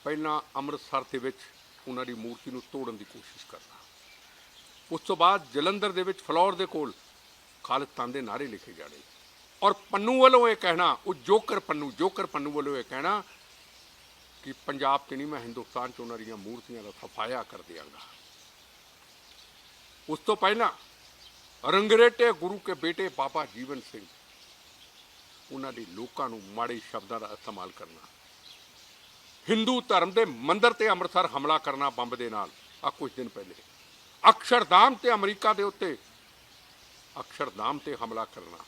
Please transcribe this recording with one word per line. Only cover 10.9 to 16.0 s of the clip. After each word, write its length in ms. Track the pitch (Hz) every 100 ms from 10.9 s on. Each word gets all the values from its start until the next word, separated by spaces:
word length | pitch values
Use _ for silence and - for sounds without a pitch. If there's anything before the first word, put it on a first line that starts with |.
| 135 -
ਉਹ 80 |
ਜੋਕਰ 460 | 175 120 208 - 202
ਪੰਨੂ, 320 | - 151 147
ਜੋਕਰ 340 | 117 180 185 185
ਪੰਨੂ 260 | - 143
ਵੱਲੋਂ 240 | 147 143 139
ਇਹ 60 |
ਕਹਿਣਾ 400 | 117 131 156 208 - - - - - - - - - - - -
ਕਿ 100 | - 131 -
ਪੰਜਾਬ 400 | 139 135 135 -
'ਚ 40 |
ਨਹੀਂ, 140 | 135 147
ਮੈਂ 120 | 151
ਹਿੰਦੁਸਤਾਨ 520 | 117 117 117 127 123
'ਚ 80 |
ਉਹਨਾਂ 180 | 123